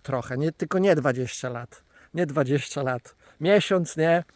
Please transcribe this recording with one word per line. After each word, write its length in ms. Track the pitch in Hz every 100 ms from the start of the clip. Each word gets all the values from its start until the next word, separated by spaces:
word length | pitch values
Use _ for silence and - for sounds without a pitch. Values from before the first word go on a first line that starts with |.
trochę, 340 | - 131 - 131
nie? 140 | 156
Tylko 280 | - 165 185
nie 160 | 196 156
dwadzieścia 540 | 135 127 123 - 127
lat. 340 | 120 120 - _ _ _
Nie 120 | 160 165
dwadzieścia 580 | 139 131 143 - 147
lat. 320 | 131 123 - _ _ -
Miesiąc, 580 | 160 208 - 185 165 156
nie? 260 | 160 170 -